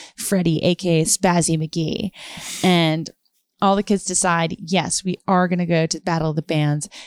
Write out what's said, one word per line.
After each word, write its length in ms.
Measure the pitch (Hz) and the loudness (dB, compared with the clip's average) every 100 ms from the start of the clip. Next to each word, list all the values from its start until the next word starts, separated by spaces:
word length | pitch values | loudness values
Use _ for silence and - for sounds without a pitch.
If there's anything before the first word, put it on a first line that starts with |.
| - - | -18 -12
Freddie, 420 | - 190 170 156 | -2 0 2 2
A 120 | - 175 | 0 0
K 260 | 180 160 | 2 2
A 40 | 160 | 2
Spazzy 520 | - 190 175 160 160 | 2 2 2 2 0
McGee. 540 | 156 175 156 - 190 - - - - - | -2 -4 -4 -4 -6 -10 -16 -14 -12 -2
And 460 | 185 175 165 160 160 - _ _ _ _ | 2 4 4 0 -4 -12 _ _ _ _
all 140 | 202 196 | 0 2
the 60 | |
kids 200 | 196 202 - | 2 0 0
decide, 500 | 180 180 170 165 - | -2 0 0 0 -4
"Yes, 440 | 160 180 156 - | -2 -2 0 -4
we 140 | 185 175 - | -4 -4 0
are 200 | 185 180 | 2 2
gonna 160 | 180 170 | 0 2
go 200 | 170 160 | 2 0
to 160 | 160 | -2
Battle 280 | 180 165 156 | -2 0 0
of 60 | 151 | -2
the 40 | |
Bands." 460 | - 160 147 147 - - | -2 0 2 0 -4 -14